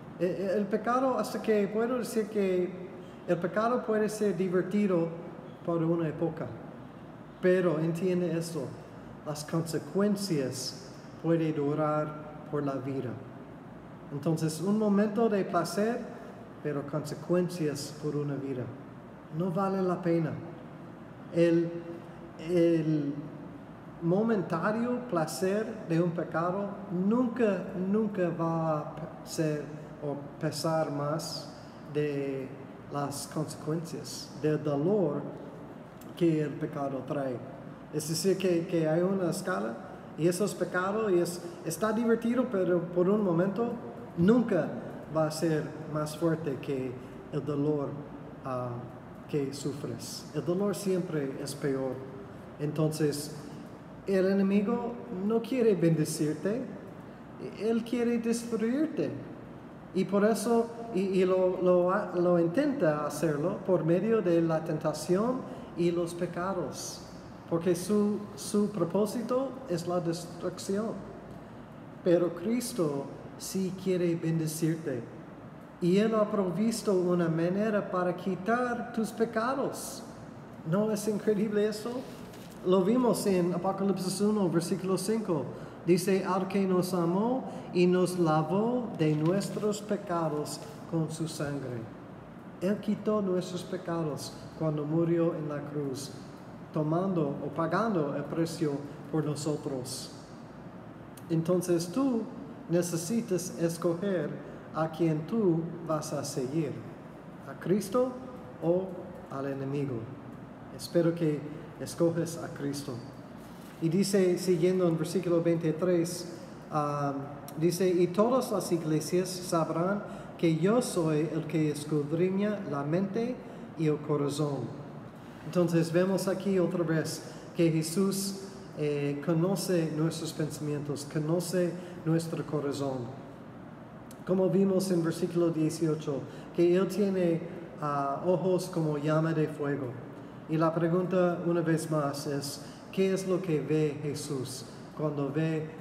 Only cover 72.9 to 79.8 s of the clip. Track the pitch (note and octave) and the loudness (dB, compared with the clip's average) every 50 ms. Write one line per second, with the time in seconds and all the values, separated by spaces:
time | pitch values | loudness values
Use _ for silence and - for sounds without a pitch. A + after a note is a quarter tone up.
72.9 | C#3 C#3 C3+ - - - - - - - - - - F#3+ F#3+ F3+ F3 - - F#3+ | 0 -2 -4 -6 -8 -12 -12 -14 -14 -12 -10 -6 -2 -2 -2 -2 -2 -2 -2 0
73.9 | F#3 F3+ F3+ F3 E3 E3 - E3 E3 D#3+ D#3 D#3 - - E3+ D#3 E3 D#3+ - D3+ | 2 2 2 2 0 0 0 0 0 0 0 0 -2 0 2 2 2 0 -2 -4
74.9 | C3 A#2+ A2+ - - - - - - - - - - - - - - - - E3+ | -4 -4 -6 -8 -12 -14 -16 -16 -16 -16 -16 -16 -16 -16 -18 -16 -8 0 2 4
75.9 | F3+ G3 G#3+ A3+ A3 A3 G#3 G3+ G#3+ G3+ G3 F3+ E3+ E3+ G#3+ A3+ - - - A3 | 6 6 6 4 4 2 2 2 2 0 0 2 2 2 2 2 0 0 2 2
76.9 | G3 F3+ F3 F3 F3+ F3 E3+ E3 D#3+ E3 E3 F3 F#3 G3+ G#3+ A3+ G#3 G3+ F3+ D#3+ | 4 4 4 4 4 4 4 2 2 2 2 2 2 2 2 2 2 0 0 0
77.9 | - F3+ F3+ F3+ F3 - - G3 F#3 F3 - A3 A3+ B3 B3+ B3 A#3+ A3 G#3 - | 0 0 0 0 0 -2 -2 -4 -2 -2 0 0 2 2 2 0 -2 -4 -6 -6
78.9 | - - A3 - - - A3+ A3+ - A3+ A3 B3 C#4 C#4+ A#3+ E3+ - - | -2 -2 -2 -2 0 0 0 0 0 0 0 0 0 0 -2 -2 -4 -6